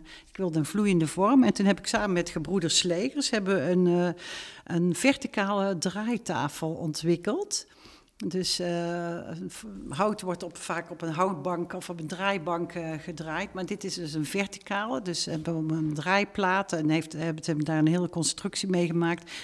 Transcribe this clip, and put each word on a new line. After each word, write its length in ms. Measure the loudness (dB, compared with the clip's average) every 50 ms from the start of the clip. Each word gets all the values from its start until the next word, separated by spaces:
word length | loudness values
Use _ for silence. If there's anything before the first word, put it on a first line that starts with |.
| -10 -14 -20 -20 -20 -14
ik 80 | -6
wilde 220 | -4 -2 0 2 2
een 60 | 0
vloeiende 420 | 2 2 2 4 4 6 4 4
vorm. 360 | 2 2 2 4 6 8 8 8
En 100 | 8 6
toen 120 | 4 4
heb 140 | 4 4 4
ik 80 | 2
samen 240 | 0 0 2 2 2 2
met 160 | 2 0 0
gebroeders 480 | -2 -4 -2 0 0 2 2 4 4
Slegers 520 | 4 4 4 2 2 0 -2 0 0 0 2
hebben 420 | 2 2 2 4 2 4 4 4
een, 160 | 4 6 6
eh, 220 | 6 6 4 4 2 0 -4 -8 -12 -12 -12 -12 -14 -16 -14 -8 -2 0
een 200 | 2 2 2 2
verticale 840 | 4 4 2 2 2 -2 -4 -2 -2 0 0 2 2 2 0 0
draaitafel 920 | 0 -2 -4 -2 -2 -2 -2 -2 -2 -2 -2 -2 0 -2 -2 -4 -4 -4 -4
ontwikkeld. 960 | -4 -4 -4 -4 -4 -2 0 0 0 2 2 -2 -2 -2 -2 -4 -4 -6 -6 _ -20 -20 -20 -20 -20 -20 _ _ _ -8 -6
Dus, 320 | -4 -2 -2 -2 -2 -2 -2
eh, 580 | -2 -2 -2 -2 -2 -2 -2 -4 -4 -4 -6 -6 -8 -10 -10 -10 -10
v-, 160 | -10 -12 -12 -14 -14 -14 -12 -10 -8
hout 320 | -2 0 2 0 0 -2
wordt 220 | -2 -4 -4 -4 -6
op, 140 | -10 -12
vaak 340 | -10 -6 -6 -4 -4 -4 -8
op 100 | -8 -6
een 100 | -4 -4
houtbank 640 | 0 2 0 0 0 -2 -4 -4 -2 -2 -4 -4 -6
of 160 | -10 -8 -8
op 100 | -10 -8
een 80 | -8
draaibank, 640 | -8 -6 -2 0 0 0 0 0 -2 -2 -2 -2 -4
eh, 200 | -4 -6 -6 -6 -6 -6
gedraaid. 540 | -8 -10 -10 -8 -6 -4 -4 -4 -4 -4 -6
Maar 120 | -6 -4
dit 180 | -4 -6 -6 -6
is 100 | -6 -6
dus 200 | -6 -6 -4 -2
een 120 | -2 -2
verticale. 760 | -2 0 -2 -2 -2 -4 -12 -8 -4 -4 -2 -2 -2 -4 -4
Dus 240 | -4 -4 -4 -4 -4
hebben 420 | -4 -4 -4 -2 -2 -2 -2 0
we 60 | 0 0
een 200 | 0 0 0 -2
draaiplaat 800 | -2 0 2 2 2 2 0 0 0 2 2 2 2 0 0 -2
en 160 | 0 2 2
heeft, 240 | 2 2 0 -2 -6
hebben, 300 | -4 -4 -4 -4 -4 -2
hebben 200 | -2 0 0 0
daar 120 | 0 2
een 100 | 4 4
hele 220 | 4 4 4 2 0
constructie 600 | 0 0 0 0 -2 -4 -6 -6 -6 -4 -2 0
mee 160 | 2 2 2
gemaakt. 460 | 2 2 2 2 2 0 -2 -6 -12 -14 -14